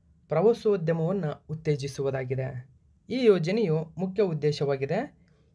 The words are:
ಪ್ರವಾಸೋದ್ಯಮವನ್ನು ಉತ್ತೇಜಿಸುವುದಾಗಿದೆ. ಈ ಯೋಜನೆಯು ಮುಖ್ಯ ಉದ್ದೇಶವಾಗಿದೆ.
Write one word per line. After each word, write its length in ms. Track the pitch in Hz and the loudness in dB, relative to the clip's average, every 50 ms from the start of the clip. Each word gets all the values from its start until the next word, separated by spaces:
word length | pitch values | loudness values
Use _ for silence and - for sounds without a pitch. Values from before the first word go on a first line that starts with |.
| _ _ _ _ _ - | _ _ _ _ _ -4
ಪ್ರವಾಸೋದ್ಯಮವನ್ನು 1200 | 151 160 185 226 226 233 - 220 202 185 160 160 165 165 160 170 196 196 165 147 - - _ - | 0 2 4 4 4 2 2 0 0 2 0 0 0 0 0 -2 -2 -2 -2 -4 -6 -6 _ -12
ಉತ್ತೇಜಿಸುವುದಾಗಿದೆ. 1200 | 156 160 - 156 147 131 139 143 - - 135 139 131 131 131 127 131 127 131 127 127 123 - - _ _ _ _ _ _ _ - | -12 -6 -2 -2 -2 -2 -2 -6 -6 -4 -4 -4 -2 -4 -4 -4 -4 -4 -4 -6 -8 -10 -14 -16 _ _ _ _ _ _ _ -8
ಈ 160 | 226 262 254 | -4 4 6
ಯೋಜನೆಯು 680 | 220 196 180 156 175 202 240 220 165 156 160 156 - - - | 6 6 6 4 0 0 2 2 2 0 0 -2 -4 -6 -6
ಮುಖ್ಯ 260 | 185 185 190 220 208 | -6 -4 0 0 0
ಉದ್ದೇಶವಾಗಿದೆ. 920 | 180 160 147 143 151 147 - 151 139 139 131 135 139 165 220 277 285 - _ _ _ _ _ _ _ _ | 0 0 0 0 0 0 0 0 -2 -2 -2 -2 -2 -2 -2 -4 -6 -10 _ _ _ _ _ _ _ _